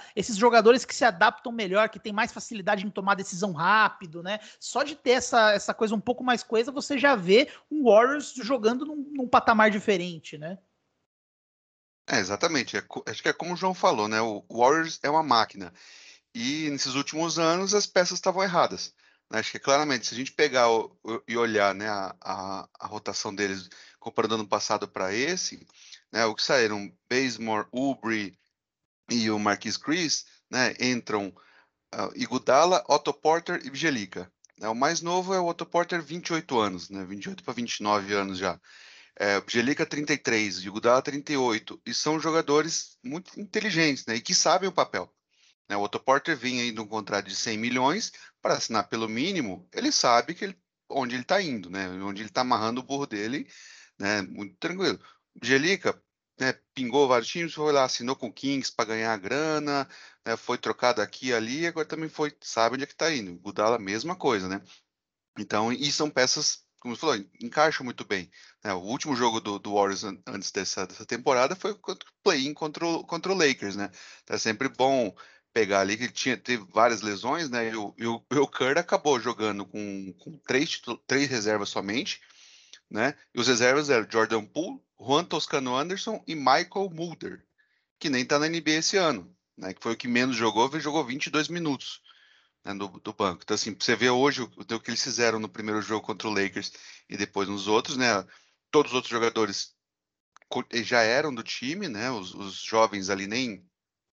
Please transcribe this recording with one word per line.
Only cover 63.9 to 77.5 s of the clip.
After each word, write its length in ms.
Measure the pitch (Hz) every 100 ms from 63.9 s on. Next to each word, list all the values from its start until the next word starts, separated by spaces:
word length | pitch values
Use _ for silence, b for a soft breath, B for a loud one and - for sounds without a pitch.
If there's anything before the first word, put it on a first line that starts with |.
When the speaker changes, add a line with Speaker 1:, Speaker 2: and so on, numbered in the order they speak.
| 110 156 185
Speaker 2:
coisa, 320 | 147 104 92
né? 140 | 98 b b _ _ _ _ _ -
Então, 320 | 101 107 113
e 220 | 123 143
são 160 | 139 151
peças, 560 | 135 127 156 143 - _ _
como 180 | 120 113
você 40 |
falou, 160 | 160 113 95 _
encaixam 420 | 120 151 160 147
muito 180 | 123 -
bem, 280 | 120 98 85 b b b
né? 80 | 107
O 80 | 92
último 340 | 95 139 156
jogo 240 | 123 120 113
do, 200 | 104 101
do 160 | 104
Warriors 280 | 101 98 95
an-, 160 | 104 92 -
antes 240 | 104 -
dessa, 360 | 98 92 - 92
dessa 180 | -
temporada 500 | - 120 143 127 135
foi 200 | 185 -
contra 340 | - - - -
o 40 | _
play-in 300 | 196 151 135
contra 320 | 151 156 - 170
o, 180 | 160
contra 260 | - 165 185
o 60 | 190
Lakers, 400 | 147 127 101 101
né? 140 | 101 B B B
Então 100 | -
é 40 | 107
sempre 280 | 113 107 131
bom 440 | - 131 135 107 - b b _
pegar 280 | 117 98 98
ali, 180 | 98 110
que 60 |
ele 80 | 123
tinha, 260 | - 135 110
teve 260 | - 120 92
várias 300 | 107 120 110
lesões, 480 | 104 98 117 165 151